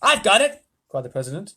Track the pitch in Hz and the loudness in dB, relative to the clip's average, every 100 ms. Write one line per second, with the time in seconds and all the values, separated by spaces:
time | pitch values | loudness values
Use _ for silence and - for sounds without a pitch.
0 | - - 208 202 285 285 _ _ _ 139 | 2 2 4 2 2 -2 _ _ _ -10
1 | 123 - 127 143 202 | -8 -8 -8 -10 -12